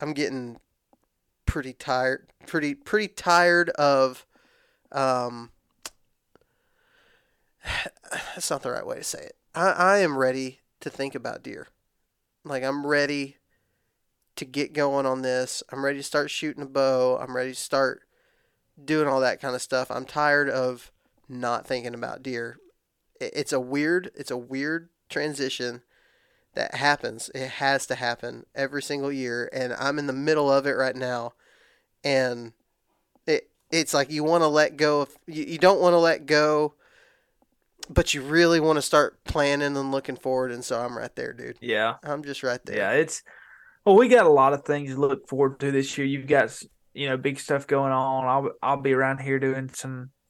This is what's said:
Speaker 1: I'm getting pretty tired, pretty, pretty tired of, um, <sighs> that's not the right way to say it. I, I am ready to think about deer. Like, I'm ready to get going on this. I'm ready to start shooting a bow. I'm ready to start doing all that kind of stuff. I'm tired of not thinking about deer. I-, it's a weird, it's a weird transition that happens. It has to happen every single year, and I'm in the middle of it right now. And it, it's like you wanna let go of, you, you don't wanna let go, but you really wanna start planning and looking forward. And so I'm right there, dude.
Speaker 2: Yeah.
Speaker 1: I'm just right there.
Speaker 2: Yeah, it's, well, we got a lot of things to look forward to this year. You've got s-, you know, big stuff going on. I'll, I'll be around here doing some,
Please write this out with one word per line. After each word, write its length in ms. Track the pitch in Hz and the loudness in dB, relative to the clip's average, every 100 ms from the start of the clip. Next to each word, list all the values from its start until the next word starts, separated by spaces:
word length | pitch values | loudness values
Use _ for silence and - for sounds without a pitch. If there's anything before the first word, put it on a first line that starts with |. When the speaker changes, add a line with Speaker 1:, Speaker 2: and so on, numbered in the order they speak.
Speaker 1:
I'm 100 | 147 | -8
getting 460 | 143 147 131 120 117 _ _ _ _ _ _ _ _ - | -4 -4 -6 -10 -14 _ _ _ _ _ _ _ _ -6
pretty 260 | 160 131 | -6 -10
tired, 560 | - - 127 131 131 - _ - | -12 -4 0 0 -2 -8 _ -6
pretty, 280 | 165 147 139 | -2 -2 -4
pretty 320 | - 214 202 | -2 -2 -2
tired 600 | - 180 175 175 175 170 | -4 2 6 6 4 2
of, 560 | - 143 139 131 127 - _ _ _ _ _ _ | 2 4 4 2 0 -16 _ _ _ _ _ _
um, 600 | 139 131 127 123 120 117 _ _ _ - - _ _ _ _ _ _ _ _ _ _ _ _ _ _ _ _ | -2 0 0 -4 -10 -16 _ _ _ -20 -20 _ _ _ _ _ _ _ _ _ _ _ _ _ _ _ _
<sighs> 80 | - - - - - - - - | -10 -8 -8 -14 -12 -12 -10 -10
that's 140 | - | -6
not 120 | 139 | -6
the 100 | 127 | -6
right 140 | - - | -8 -8
way 120 | - | -8
to 60 | |
say 160 | - - | -8 -10
it. 160 | - - _ 160 | -14 -20 _ 0
I, 140 | 185 | 0
I 260 | 170 185 202 | 4 4 6
am 180 | 175 135 | 4 2
ready 420 | 131 131 131 - _ _ | 0 0 -6 -10 _ _
to 80 | 151 | -12
think 260 | - 135 131 | -8 -8 -6
about 280 | 120 - | -10 -10
deer. 240 | - - - _ _ _ _ _ _ _ | -12 -16 -18 _ _ _ _ _ _ _
Like, 200 | 151 135 | -10 -4
I'm 220 | 131 143 143 | -4 -2 0
ready 520 | 147 143 143 135 - _ _ _ _ _ _ _ _ _ - | 2 2 -2 -6 -12 _ _ _ _ _ _ _ _ _ -14
to 100 | 135 | -8
get 280 | 131 143 | -6 -4
going 320 | 151 143 139 135 | 0 0 2 0
on 160 | 131 | 0
this. 420 | 131 127 127 - - | 0 -2 -2 -8 -10
I'm 120 | 135 | -4
ready 160 | 139 143 | -4 -4
to 40 | |
start 260 | 139 147 147 | -2 -2 -2
shooting 340 | - 156 147 | -4 -6 -8
a 40 | 139 | -6
bow. 500 | 135 135 131 127 127 | 0 2 2 2 0
I'm 180 | 127 127 | -2 -6
ready 160 | 131 | -6
to 40 | 123 | -8
start 420 | - 135 135 - _ _ _ _ _ _ _ _ | -2 0 0 -2 _ _ _ _ _ _ _ _
doing 240 | 143 156 143 | -2 0 2
all 120 | 135 | 2
that 220 | 127 104 | 2 0
kind 140 | 135 123 | -6 -8
of 60 | |
stuff. 300 | - 127 131 | -4 -2 -2
I'm 140 | - 131 | -6 -6
tired 440 | 151 147 143 139 | 0 2 2 2
of 420 | 127 127 123 - _ _ _ _ | 0 -2 -4 -14 _ _ _ _
not 400 | 127 123 117 - | -8 -4 -4 -4
thinking 260 | 127 120 | -6 -6
about 300 | 117 117 110 | -8 -10 -10
deer. 340 | 131 120 117 117 _ _ _ _ _ _ | -8 -8 -8 -12 _ _ _ _ _ _
I-, 100 | 123 | -8
it's 200 | - 143 | -6 -2
a 60 | 139 | -2
weird, 520 | 127 143 151 180 180 - | -2 -2 0 -2 -4 -12
it's 160 | 135 | -8
a 60 | 123 | -8
weird 520 | 120 135 147 165 170 _ _ | -6 -6 -4 -6 -8 _ _
transition 720 | 143 151 143 135 - 123 120 - _ _ _ _ _ _ - | -6 -4 -4 -6 -4 -6 -8 -16 _ _ _ _ _ _ -8
that 200 | - 123 | -6 -2
happens. 540 | 143 143 117 113 - 135 | 0 0 -2 -10 -12 -10
It 120 | 131 | -10
has 360 | - 139 139 - | -2 0 0 -2
to 80 | 123 | -4
happen 500 | 120 120 120 120 - - | -4 -6 -10 -14 -14 -6
every 260 | 135 143 | -6 -6
single 300 | 135 143 139 | -6 -6 -4
year, 380 | 139 123 120 120 | -4 -6 -6 -6
and 200 | 131 127 | -6 -6
I'm 260 | 120 139 147 | -4 -4 -2
in 80 | 143 | -4
the 60 | |
middle 380 | 131 147 156 143 | -2 0 2 4
of 140 | 139 139 | 4 2
it 60 | |
right 240 | 131 131 127 | 0 -2 -2
now. 380 | 127 123 117 - _ _ _ _ _ _ | -4 -4 -6 -12 _ _ _ _ _ _
And 500 | 147 135 127 120 117 - _ _ _ _ _ _ - | 0 2 2 -4 -10 -18 _ _ _ _ _ _ 0
it, 220 | 151 - _ _ | 0 -2 _ _
it's 220 | 165 147 | -2 2
like 160 | 143 139 | 0 0
you 140 | 151 | -2
wanna 240 | 151 170 156 | 2 4 4
let 300 | 151 151 143 | 4 2 2
go 240 | 151 147 | 2 2
of, 80 | 139 - - | -2 -8 -12
you, 160 | 156 | -10
you 140 | - 160 | -8 4
don't 240 | 180 196 | 6 6
wanna 180 | 180 175 | 6 6
let 260 | 165 156 143 | 6 2 2
go, 480 | 151 151 151 151 - _ _ _ _ _ _ _ _ _ _ - | 4 4 2 0 -4 _ _ _ _ _ _ _ _ _ _ -4
but 240 | 160 - | -2 0
you 80 | 147 | -2
really 380 | 135 160 170 165 | 0 2 4 4
wanna 220 | 156 151 | 4 2
start 420 | - 151 135 - - | 4 4 2 -2 -6
planning 500 | 160 143 143 143 139 | 0 2 2 0 -2
and 140 | 135 | -4
looking 240 | 135 135 127 | -4 -6 -8
forward. 360 | 131 131 127 | -4 -2 -2
And 120 | 120 | -6
so 160 | 123 120 | -6 -4
I'm 180 | 120 117 | -4 -8
right 160 | 120 - | -10 -10
there, 180 | 123 | -10
dude. 240 | 123 120 120 | -10 -14 -10
Speaker 2:
Yeah. 360 | 120 107 113 123 | -2 0 0 -2
Speaker 1:
I'm 200 | 147 147 | -8 -8
just 180 | 143 139 | -8 -6
right 200 | 131 123 - | -4 -4 -6
there. 120 | 104 | -4
Speaker 2:
Yeah, 140 | 98 | 2
it's, 280 | 131 165 - - - - - - _ 208 | 2 2 -2 -14 -20 -20 -20 -20 _ 6
well, 100 | 196 | 8
we 120 | 247 | 10
got 180 | 240 175 | 8 10
a 40 | |
lot 240 | 143 135 | 8 6
of 120 | 139 - | 2 -2
things 280 | 147 143 | -2 -2
to 60 | 131 | 0
look 280 | 143 135 - | 0 0 -4
forward 320 | 135 135 135 | 0 0 0
to 120 | 139 | -2
this 260 | 139 135 - | 0 -2 -2
year. 100 | 135 | -2
You've 200 | 139 135 | -4 2
got 180 | 143 110 | 4 4
s-, 200 | - - _ _ | -2 -18 _ _
you 140 | - 139 | -8 -4
know, 80 | 131 | -2
big 220 | 147 139 | -2 -4
stuff 280 | - 143 139 | -2 -2 0
going 240 | 139 135 | 0 2
on. 340 | 131 131 135 131 | 0 0 0 0
I'll, 260 | 135 139 - | 0 0 -4
I'll 200 | 131 139 | -2 0
be 120 | 139 | 2
around 260 | 131 135 135 | 2 2 -2
here 200 | 135 135 | -4 -2
doing 300 | 135 135 131 | -2 -4 -6
some, 360 | - 131 127 127 _ _ | -10 -12 -12 -14 _ _